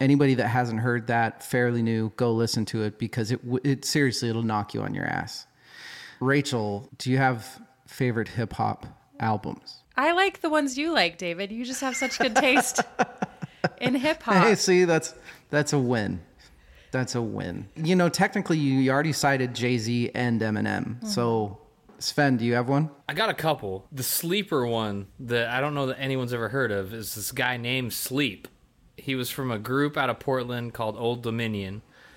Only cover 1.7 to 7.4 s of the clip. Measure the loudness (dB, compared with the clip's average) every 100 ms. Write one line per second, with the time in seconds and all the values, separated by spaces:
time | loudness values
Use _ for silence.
1.7 | 2 2 2 0 0 2 2 2 0 -2
2.7 | -2 -4 -4 -4 -2 -2 -2 -2 -2 0
3.7 | 0 0 2 2 0 -2 -2 0 -2 -2
4.7 | -6 -4 -4 -4 -4 -6 -10 -16 _ -20
5.7 | -20 -18 -16 -18 -2 2 2 2 0 0
6.7 | -4 -8 -8 0 2 4 0